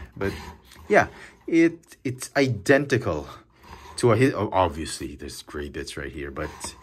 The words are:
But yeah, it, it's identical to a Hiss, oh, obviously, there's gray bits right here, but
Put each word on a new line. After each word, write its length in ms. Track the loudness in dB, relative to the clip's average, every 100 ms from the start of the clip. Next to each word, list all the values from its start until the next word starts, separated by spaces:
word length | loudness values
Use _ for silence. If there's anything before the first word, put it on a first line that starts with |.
| -10
But 200 | -6 -6 -6 -10 -18 _ -16 2
yeah, 180 | 4 4 -2 -20 -18 0
it, 500 | 4 4 2 -16 -10
it's 260 | -8 -8 -4 0
identical 920 | 2 2 4 4 4 0 0 -4 -6 -14 _ _ -20 -20 -16 0
to 160 | 4
a 40 | 6
Hiss, 160 | 4 2
oh, 140 | 0
obviously, 640 | 2 2 0 -8 -8 -10 -10
there's 240 | -14 -14
gray 300 | -12 -10 -8
bits 260 | -8 -10 -8
right 160 | -10
here, 180 | -8 -10
but 200 | -8 -8 -8 -14 -14